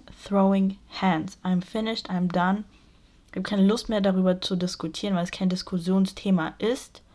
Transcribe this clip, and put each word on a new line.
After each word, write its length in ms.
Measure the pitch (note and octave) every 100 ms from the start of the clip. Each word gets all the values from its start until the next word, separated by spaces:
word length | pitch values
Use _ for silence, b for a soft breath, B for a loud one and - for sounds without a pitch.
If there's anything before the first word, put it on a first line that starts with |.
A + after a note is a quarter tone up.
| - - -
throwing 500 | G3 G3 G3 F#3+ G3 - -
hands, 380 | F#3+ D#3+ F#3 -
I'm 180 | F#3 F3+
finished, 480 | F3+ A3 A3 A3+ -
I'm 220 | F#3 F3+
done.“ 320 | F3+ F3+ G3+ G#3 b b b b b _
Ich 60 | -
hab 80 |
keine 200 | F#3+ G#3
Lust 240 | G3 A#3 -
mehr 120 | G#3+
darüber 400 | G3 F#3+ F#3 F3+
zu 160 | - F#3
diskutieren, 580 | F3+ - D#3+ - G#3
weil 100 | F#3
es 60 | F3
kein 180 | - F#3+
Diskussionsthema 1080 | F#3 - F3+ E3+ F#3+ F#3+ - G3+ F#3 D#3+ -
ist. 440 | G#3 C4+ - - b